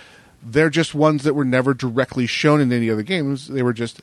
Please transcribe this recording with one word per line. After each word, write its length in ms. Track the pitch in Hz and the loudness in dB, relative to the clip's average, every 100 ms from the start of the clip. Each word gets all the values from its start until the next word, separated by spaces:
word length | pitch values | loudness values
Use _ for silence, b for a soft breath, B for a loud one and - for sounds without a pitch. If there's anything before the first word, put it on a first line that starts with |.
| B B B B | B B B B
They're 260 | 117 120 160 | -4 0 2
just 240 | 151 160 147 | 2 -2 2
ones 280 | 156 151 | 2 2
that 100 | 143 143 | 0 0
were 100 | 131 | 2
never 280 | 127 127 | 2 2
directly 520 | 131 131 117 127 131 123 | 0 -2 -2 -2 -2 -4
shown 340 | - 151 147 | 0 2 4
in 100 | 131 | 2
any 160 | 120 113 | 2 0
other 140 | 107 | -2
games. 440 | 107 185 139 135 143 | -2 -4 -2 -6 -6
They 160 | 135 | -2
were 80 | 123 | -2
just 280 | 113 117 - | -2 -6 -10